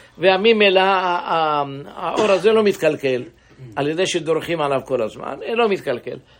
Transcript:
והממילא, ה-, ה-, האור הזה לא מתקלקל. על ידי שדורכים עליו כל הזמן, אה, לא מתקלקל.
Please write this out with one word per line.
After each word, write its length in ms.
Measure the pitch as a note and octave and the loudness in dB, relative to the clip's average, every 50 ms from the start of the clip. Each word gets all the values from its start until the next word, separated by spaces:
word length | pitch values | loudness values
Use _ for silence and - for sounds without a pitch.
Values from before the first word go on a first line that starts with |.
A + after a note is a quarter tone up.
| - _ _ | -20 _ _
והממילא, 640 | - E3 F#3+ F#3+ F#3 G3+ A#3 A3+ G#3+ G#3 G3 F#3 F#3+ | 0 2 2 4 4 4 4 4 4 4 4 4 4
ה-, 40 | F#3+ G3 G3 F#3 F#3 F3+ F3 F3 - | 4 4 2 2 0 0 -2 -2 -2
ה-, 380 | - E3+ E3 D#3+ D3+ D3+ D3 C#3+ C#3 C#3 C#3 C#3+ - - | -2 0 0 0 0 0 0 -2 -4 -8 -12 -14 -14 -12
האור 360 | - F#3 E3 - - G#3+ G3+ | -10 -8 -4 0 0 2 2
הזה 200 | G3 F3+ E3 A3 | 2 4 4 4
לא 120 | A3 A3+ G#3+ | 4 4 4
מתקלקל. 600 | G3+ F#3+ - D#3+ D#3 D3 - - C3+ B2+ B2 B2 - - _ _ _ - - C3 A#2+ A2 | 2 0 0 0 0 0 0 -2 -2 -2 -4 -6 -10 -18 _ _ _ -20 -20 -20 -10 -6
על 120 | C#3 C#3+ | -4 -4
ידי 200 | D3 D#3+ E3+ F#3 | -2 -2 -2 -2
שדורכים 540 | E3+ - F3 D#3 D#3+ D#3+ D#3+ - D#3 E3+ D#3+ | -2 -2 -2 -2 -2 -2 -2 -2 -4 -2 -2
עליו 200 | D3 C#3 C#3 C3 B2+ | 0 0 -2 -2 -2
כל 160 | - C3 A#2+ | -2 -2 -2
הזמן, 340 | A2 G#2 - - - - C3+ - - | -2 -4 -6 -10 -12 -12 -10 -10 -8
אה, 100 | - A3+ | -4 0
לא 140 | A3+ A#3+ G#3 | 0 0 0
מתקלקל. 480 | G3 C#3+ - C#3+ B2+ A2+ - - - - - _ _ _ | 0 -2 -4 -4 -6 -6 -8 -10 -14 -14 -16 _ _ _